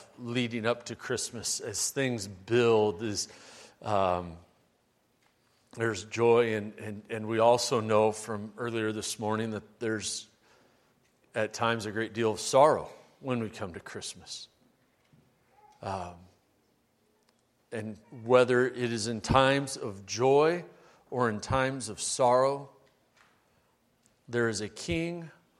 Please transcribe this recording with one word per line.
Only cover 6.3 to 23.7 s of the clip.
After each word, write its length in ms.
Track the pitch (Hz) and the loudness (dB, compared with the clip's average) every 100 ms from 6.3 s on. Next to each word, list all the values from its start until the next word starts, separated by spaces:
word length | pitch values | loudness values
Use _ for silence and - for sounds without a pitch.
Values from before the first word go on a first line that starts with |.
| 117 117 | 6 4
and, 180 | 110 107 - | 0 -6 -12
and, 240 | 110 104 - | -12 -12 -10
and 160 | 113 107 | -8 -2
we 140 | 113 | 4
also 400 | 117 120 - 120 | 6 6 2 -2
know 320 | 110 107 110 | 4 4 4
from 400 | 107 - 107 107 - | 2 -8 -10 -10 -8
earlier 360 | 120 113 107 | -6 -2 -4
this 260 | 107 - - | -4 -6 -6
morning 320 | 107 110 113 | -2 -2 -2
that 300 | 104 - - | -6 -10 -8
there's 460 | 113 110 92 - - _ _ _ _ _ _ _ _ _ _ | -4 -4 -4 -8 -12 _ _ _ _ _ _ _ _ _ _
at 180 | 117 107 | -4 -4
times 320 | - 117 113 | -2 -2 0
a 60 | 104 | -4
great 240 | 104 113 | -4 -6
deal 160 | 104 110 | 0 0
of 80 | 101 | 0
sorrow 480 | - 135 151 107 - - - _ | 2 6 8 6 -2 -16 -20 _
when 220 | 139 120 | -6 -4
we 80 | 107 | -4
come 260 | - 98 | -8 -10
to 60 | 82 | -10
Christmas. 680 | - 98 - - - - - _ _ _ _ _ _ _ _ _ _ _ - _ | -12 -12 -12 -14 -16 -16 -16 _ _ _ _ _ _ _ _ _ _ _ -20 _
Um, 320 | 101 95 87 87 90 _ _ _ _ _ _ _ _ _ _ _ _ _ _ | -8 -8 -10 -14 -20 _ _ _ _ _ _ _ _ _ _ _ _ _ _
and 240 | 113 107 104 _ 127 | -10 -8 -12 _ -14
whether 420 | 113 127 123 123 127 | 4 6 6 4 2
it 260 | 123 120 | 0 -4
is 160 | 113 110 | -2 -4
in 120 | 113 | -6
times 560 | - 135 135 139 139 - | 2 4 4 2 -2 -8
of 300 | 120 98 95 | -8 -10 -10
joy 580 | 101 131 143 156 175 170 - - _ _ | 0 4 6 4 0 -8 -20 -20 _ _
or 200 | 127 120 | -2 0
in 120 | 104 | -2
times 480 | - 135 131 135 107 | -2 0 0 -4 -10
of 120 | 95 | -8
sorrow, 680 | - - 123 127 135 139 139 _ _ _ _ _ _ _ _ _ _ | -6 0 4 4 2 -2 -10 _ _ _ _ _ _ _ _ _ _